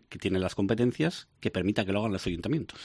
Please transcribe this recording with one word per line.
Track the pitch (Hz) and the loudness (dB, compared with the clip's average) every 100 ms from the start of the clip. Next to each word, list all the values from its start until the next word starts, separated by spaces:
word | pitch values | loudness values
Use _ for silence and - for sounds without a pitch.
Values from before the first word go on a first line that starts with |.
| - | -6
que | - | -4
tiene | 95 92 | 0 2
las | 92 | 2
competencias, | - 101 113 123 - 156 - - _ | 0 2 4 2 2 0 -2 -12 _
que | - | -2
permita | 92 90 107 | 0 2 0
que | 95 | 0
lo | 101 | 0
hagan | 113 | 0
los | 95 95 | -2 -2
ayuntamientos. | 87 98 160 - - | -2 -2 -2 -4 -10